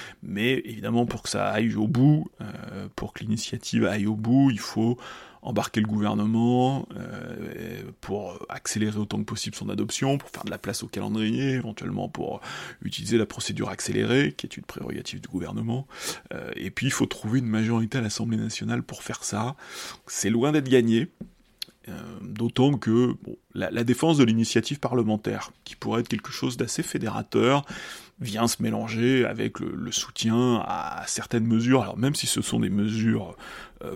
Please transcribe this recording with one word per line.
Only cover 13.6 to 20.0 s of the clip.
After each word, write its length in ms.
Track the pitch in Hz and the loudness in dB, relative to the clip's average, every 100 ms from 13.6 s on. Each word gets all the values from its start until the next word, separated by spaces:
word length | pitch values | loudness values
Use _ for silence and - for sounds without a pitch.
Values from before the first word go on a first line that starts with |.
| 101 | -4
accélérée, 640 | 95 - 104 107 127 147 | -4 -2 0 4 4 4
qui 120 | - - | 0 -10
est 100 | - | -10
une 80 | - | -12
prérogative 560 | - 64 - - - | -10 -8 -8 -8 -10
du 80 | - | -8
gouvernement, 580 | 92 82 104 113 123 - - - - - | -6 -4 -4 -2 -2 -4 -10 -8 -10 -10
euh, 180 | - - - | -10 -8 -8
et 140 | 92 | -6
puis 160 | - 131 | -2 0
il 40 | |
faut 140 | - - | 2 0
trouver 340 | - 107 127 | 0 0 2
une 80 | 120 | 4
majorité 520 | 107 110 117 110 135 | 2 4 2 2 0
à 20 | |
l'Assemblée 360 | 107 - 113 110 | -2 -2 0 0
nationale 460 | 110 - 107 120 | -2 -4 -2 -2
pour 180 | 117 110 | -4 -10
faire 220 | - - | -10 -8
ça. 320 | - 104 117 - - - - - | -4 -2 -4 -6 -12 -12 -12 -14